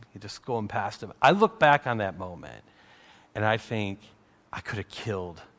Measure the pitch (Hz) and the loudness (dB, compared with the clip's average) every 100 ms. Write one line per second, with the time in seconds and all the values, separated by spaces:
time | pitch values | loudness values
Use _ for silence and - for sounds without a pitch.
0 | - 101 101 - - 117 104 117 101 - | -20 -18 -16 -12 -4 -4 -2 -4 -4 -8
1 | 101 - 135 202 220 - 151 143 131 113 | -14 4 4 6 4 6 6 6 2 -2
2 | 98 85 90 87 69 55 - _ - - | -2 -4 -10 -12 -16 -18 -20 _ -20 -20
3 | - - _ 104 107 113 - 110 101 98 | -20 -20 _ -2 0 0 -2 -4 -4 -6
4 | - _ _ _ _ - - 104 - - | -14 _ _ _ _ -12 -8 -8 -8 -10
5 | 117 95 87 82 - | -6 -6 -6 -12 -20